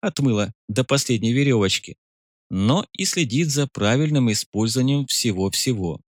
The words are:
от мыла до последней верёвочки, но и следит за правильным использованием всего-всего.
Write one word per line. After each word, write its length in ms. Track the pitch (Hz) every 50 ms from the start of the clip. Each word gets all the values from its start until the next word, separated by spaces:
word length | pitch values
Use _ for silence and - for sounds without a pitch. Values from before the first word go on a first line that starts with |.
от 180 | - 208 165 -
мыла 320 | 139 135 117 104 104 95 107 _ _ _
до 140 | 107 113 127
последней 520 | - 135 139 - - 123 110 95 113 117
верёвочки, 600 | 131 143 139 131 113 101 95 - - - - - _ _ _ _ _ _ _ _ _ _ _
но 380 | - 95 98 107 139 185 - - _
и 120 | - 190
следит 460 | 185 - 185 165 123 117 139 175 160
за 160 | 135 143 143
правильным 680 | 135 _ - 101 104 117 135 151 156 151 143 127 117 107
использованием 720 | - - _ _ 104 110 113 110 131 127 131 139 143 139
всего-всего. 960 | 123 - - - 123 98 90 95 98 92 - - 131 127 107 95 85 78 - _ _